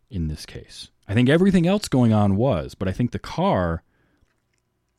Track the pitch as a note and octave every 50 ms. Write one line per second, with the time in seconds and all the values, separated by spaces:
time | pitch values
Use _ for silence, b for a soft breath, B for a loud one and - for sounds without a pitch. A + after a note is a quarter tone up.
0 | _ _ - F2+ D#2+ D#2 D2+ - - - - - - - - - - - _ _
1 | _ - G2+ A#2 B2 C3 D3 E3+ F#3 G3+ F#3+ F#3 E3 F3 G3 G#3 - - - C3
2 | B2 A2+ A2 G#2+ G#2 G2+ F#2+ G2 A#2+ C#3 A2+ D#2+ C#2+ - - - F#2+ F#2 F2+ -
3 | B2 A#2+ - G2 - - - - F3 G3 D#3 G2 F2+ E2+ E2 F2 - _ _ _
4 | _ _ _ _ _ _ _ _ _ _ _ _ _ _ _ _ _ _ _